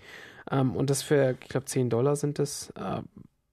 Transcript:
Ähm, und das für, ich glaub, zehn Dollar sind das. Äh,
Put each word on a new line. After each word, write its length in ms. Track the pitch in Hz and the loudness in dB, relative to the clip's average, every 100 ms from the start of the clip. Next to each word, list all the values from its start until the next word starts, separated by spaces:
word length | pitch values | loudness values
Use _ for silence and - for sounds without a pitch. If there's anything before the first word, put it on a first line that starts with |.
| - - - - - | -18 -20 -20 -18 -2
Ähm, 260 | 135 131 - | 2 2 2
und 140 | 139 | 0
das 140 | 135 | 0
für, 340 | - 147 135 123 | 4 4 4 2
ich 100 | - | -4
glaub, 200 | 135 - | -4 -2
zehn 220 | 135 123 | 0 2
Dollar 240 | 117 135 147 | 2 2 2
sind 240 | 147 147 | 0 0
das. 320 | 143 - - | -2 -4 -12
Äh, 320 | - 196 - - - - _ _ | -10 -6 -6 -8 -14 -20 _ _